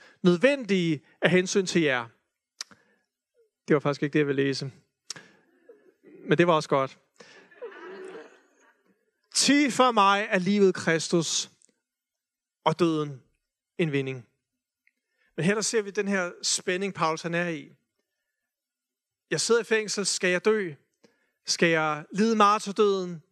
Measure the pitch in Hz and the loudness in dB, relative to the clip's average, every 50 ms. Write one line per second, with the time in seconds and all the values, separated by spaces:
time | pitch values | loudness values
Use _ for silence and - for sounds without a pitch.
0 | - - _ _ - 180 175 170 190 269 285 277 247 185 202 185 170 165 156 135 | -20 -20 _ _ 2 2 2 6 4 2 2 2 -2 -2 0 0 2 0 -2 -4
1 | _ _ _ - - 170 170 185 185 190 - 202 185 170 - 175 156 143 131 123 | _ _ _ 0 0 2 4 4 2 2 -2 -2 -2 0 0 0 0 0 0 -2
2 | 117 120 _ _ _ _ _ _ _ _ _ - - _ - _ _ _ _ _ | -6 -8 _ _ _ _ _ _ _ _ _ -20 -20 _ -20 _ _ _ _ _
3 | _ _ _ _ _ _ _ _ _ _ _ _ - - 156 143 - 147 139 - | _ _ _ _ _ _ _ _ _ _ _ _ -2 0 0 0 0 -2 -4 -4
4 | 156 143 - 156 147 143 139 135 139 139 135 131 147 135 - - _ _ _ _ | -4 -2 0 0 0 0 0 -2 -2 -2 -2 -4 -8 -12 -14 -16 _ _ _ _
5 | _ - - - - - _ _ _ _ _ _ _ _ - _ _ _ _ _ | _ -20 -18 -18 -20 -20 _ _ _ _ _ _ _ _ -20 _ _ _ _ _
6 | _ - - - - 277 160 147 175 175 165 156 147 - 156 139 135 127 - _ | _ -20 -20 -14 -4 -2 2 2 4 4 4 2 2 0 0 -2 -2 -2 -8 _
7 | _ _ _ _ - - - - - _ - - 494 415 - - - - - - | _ _ _ _ -20 -20 -20 -20 -20 _ -20 -18 -18 -18 -16 -18 -18 -18 -18 -16
8 | - - - - - - - _ _ _ _ _ _ _ _ _ _ _ _ _ | -16 -16 -18 -18 -20 -20 -20 _ _ _ _ _ _ _ _ _ _ _ _ _
9 | _ _ _ _ _ _ - - - - 277 285 294 262 185 - 254 254 233 220 | _ _ _ _ _ _ -4 -2 2 4 4 4 4 2 4 4 4 4 6 4
10 | 196 196 202 202 214 226 220 190 180 190 208 208 196 185 180 - - 175 165 160 | 4 6 4 2 0 0 -2 0 0 2 4 4 4 4 4 2 0 0 0 0
11 | - - - 170 156 - - - - - _ _ _ _ _ _ _ _ _ _ | 0 0 0 0 0 0 -4 -6 -6 -8 _ _ _ _ _ _ _ _ _ _
12 | _ _ _ _ _ _ _ _ _ _ _ _ - 160 160 - 180 165 160 156 | _ _ _ _ _ _ _ _ _ _ _ _ -2 -2 0 0 0 0 0 -2
13 | 151 147 139 123 _ _ _ _ _ _ _ _ _ _ _ - 175 156 139 139 | -6 -8 -10 -16 _ _ _ _ _ _ _ _ _ _ _ -4 -4 -2 -2 -4
14 | 135 135 131 127 - _ _ _ _ _ _ _ _ _ _ _ _ _ _ _ | -4 -4 -8 -12 -14 _ _ _ _ _ _ _ _ _ _ _ _ _ _ _
15 | _ _ _ _ _ _ - - 151 185 202 220 202 - - 226 202 202 180 208 | _ _ _ _ _ _ -8 -2 0 0 0 0 -2 -2 -2 -2 -4 -4 -6 -6
16 | 202 196 202 190 180 175 170 - - - - - - 175 180 180 202 196 180 - | -4 -2 -2 -2 -4 -4 -8 -8 -6 -4 -4 -4 -4 -4 -4 -4 -4 -6 -4 -4
17 | 175 160 160 156 - 165 170 170 175 175 165 143 135 - - _ _ _ _ _ | -2 -2 -2 -4 -6 -6 -4 -4 -4 -4 -6 -10 -12 -16 -20 _ _ _ _ _
18 | _ _ _ _ _ _ _ _ _ _ _ _ _ _ _ _ _ _ _ _ | _ _ _ _ _ _ _ _ _ _ _ _ _ _ _ _ _ _ _ _
19 | _ _ _ _ _ - 165 147 - - 226 233 202 - 226 220 214 190 - 214 | _ _ _ _ _ -8 -6 -4 0 0 0 0 0 0 -2 -2 -2 -4 -6 -4
20 | 196 - - - - 180 180 175 - 214 220 214 190 165 143 - _ _ _ _ | -4 -4 -4 -2 0 0 0 0 2 0 0 0 -2 -6 -8 -14 _ _ _ _
21 | _ _ _ _ _ _ _ _ - - - - 185 170 165 160 156 156 151 147 | _ _ _ _ _ _ _ _ -6 -6 -2 0 2 2 2 2 0 0 -2 -6
22 | 160 - - 185 214 226 226 214 208 202 208 220 - 202 190 - 214 202 196 190 | -8 -10 -2 0 2 2 4 4 4 4 4 2 -2 -6 0 0 2 2 2 0
23 | 180 180 175 160 - _ | -4 -8 -10 -14 -16 _